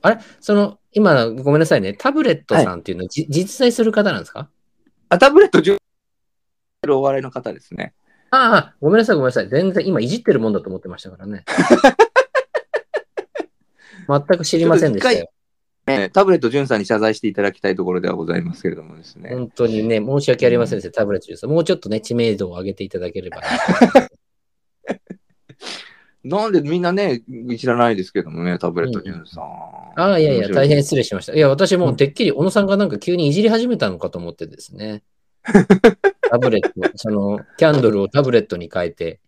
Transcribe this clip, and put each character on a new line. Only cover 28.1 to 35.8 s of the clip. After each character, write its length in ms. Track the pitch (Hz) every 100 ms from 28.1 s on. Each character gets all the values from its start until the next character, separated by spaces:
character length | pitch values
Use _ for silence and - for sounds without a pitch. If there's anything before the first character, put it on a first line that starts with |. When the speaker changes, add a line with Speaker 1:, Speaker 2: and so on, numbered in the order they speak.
Speaker 2:
け 100 | 101
ど 80 | 80
も 120 | 80
ね、 140 | 87 87
タ 120 | 90
ブ 100 | 85
レ 80 | 82
ッ 40 |
ト 80 | 110
純 120 | 98 90 78
さ 140 | 85
ん。 40 |
Speaker 1:
う 20 | 76
ん 40 |
う 20 |
ん。 40 | 78 - - - - 180
あ 20 |
あ、 40 | 185
い 60 |
や 80 | 156
い 60 | 131
や、 20 |
Speaker 2:
面 80 | 101
白 60 |
い。 20 | 98
Speaker 1:
大 120 | 139
変 140 | 147
失 140 | 143 143
礼 80 |
し 100 | 120
ま 60 | 98
し 40 | -
た。 80 |
い 40 | 151
や、 100 | 147
私 280 | 135 185 185
も 140 | 170
う 40 | 131
て 100 | 143
っ 40 |
き 120 | -
り 80 | 226
小 100 | 135
野 60 | 175
さ 120 | 208
ん 40 | 196
が 100 | 196
な 80 | 202
ん 20 |
か 100 | 104
急 180 | - 175
に 120 | 151
い 40 |
じ 100 | 151
り 60 | 214
始 200 | 226 240
め 80 | 214
た 140 | 117
の 80 | 87
か 120 | 85
と 80 | 87
思 120 | 85
っ 40 |
て 120 | 85 82
で 120 | 78
す 160 | -
ね。 280 | 92 107 104 _ _
Speaker 2:
<laughs> 240 | _ _ - 202 180 190